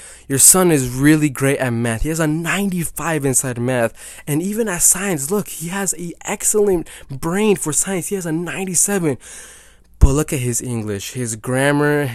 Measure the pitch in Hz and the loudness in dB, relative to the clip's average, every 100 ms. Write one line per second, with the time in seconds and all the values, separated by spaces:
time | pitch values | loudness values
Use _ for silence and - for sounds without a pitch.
0 | - - - 139 - 190 180 151 127 127 | -12 -18 -4 2 4 6 6 4 2 2
1 | 147 156 151 123 135 139 127 117 117 113 | 4 6 2 0 0 0 0 0 0 0
2 | 147 165 156 156 165 180 202 180 160 - | -2 0 0 0 -2 -2 -2 -2 -4 -4
3 | 156 156 139 127 135 120 120 127 113 - | -4 -2 0 0 -2 -2 0 0 0 -2
4 | - - - 147 190 208 220 175 - 180 | -16 -14 -4 -2 -2 -2 -2 2 2 2
5 | 196 156 139 208 - - 165 196 190 - | 0 -2 -2 -4 -4 -8 -8 -4 -2 -2
6 | 175 - - 208 - 214 202 180 - - | -4 -8 -8 -4 0 2 4 2 -2 -12
7 | - 135 165 185 214 190 156 143 190 190 | -12 -8 -4 0 2 2 0 -2 -2 -4
8 | 151 202 170 160 170 151 190 170 - 202 | -4 -6 -4 -4 -4 -6 -4 0 2 2
9 | 160 127 - - - - - - _ - | 0 -2 -6 -18 -20 -20 -20 -20 _ 4
10 | 139 139 156 147 123 117 127 117 107 98 | 4 6 0 -2 -2 -2 -4 -4 -4 -6
11 | - 127 120 110 131 127 139 143 147 147 | -8 -6 -6 -6 -4 0 2 4 2 2
12 | 139 | 0